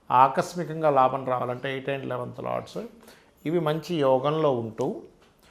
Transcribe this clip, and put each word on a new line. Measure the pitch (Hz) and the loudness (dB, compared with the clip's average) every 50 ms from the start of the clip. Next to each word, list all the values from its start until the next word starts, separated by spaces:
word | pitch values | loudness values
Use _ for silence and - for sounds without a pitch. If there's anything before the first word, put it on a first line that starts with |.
| _ - | _ 2
ఆకస్మికంగా | - 127 131 139 - 190 170 - - 175 170 147 156 165 160 151 | 6 6 6 6 6 2 -4 -4 -4 -8 -8 -8 -4 -2 0 2
లాభం | 143 135 131 131 135 135 131 | 4 6 4 4 4 0 -4
రావాలంటే | 127 127 123 123 123 123 123 - 139 135 | -2 -2 -2 -2 -4 -6 -6 -6 -6 -6
ఎయిట్ | 135 131 139 | -6 -6 -6
and | 139 139 131 127 | -6 -6 -6 -6
లెవెన్త్ | 123 123 123 123 117 123 | -6 -6 -8 -8 -10 -10
లార్డ్స్. | 123 123 123 123 120 - - 175 214 233 - - - - - - _ _ _ _ - | -6 -6 -6 -6 -6 -8 -10 -12 -12 -12 -14 -20 -20 -20 -20 -20 _ _ _ _ -6
ఇవి | 147 165 180 | -2 -2 0
మంచి | 165 151 151 160 151 - 180 | 0 0 -2 -2 -4 -4 -2
యోగంలో | 160 139 135 131 127 127 147 151 160 156 147 135 | 0 4 4 4 4 4 2 0 2 2 2 2
ఉంటూ | 120 117 113 107 - 123 160 226 - - - _ _ _ _ _ _ _ _ | 0 -2 -4 -6 -4 -4 -4 -4 -6 -10 -18 _ _ _ _ _ _ _ _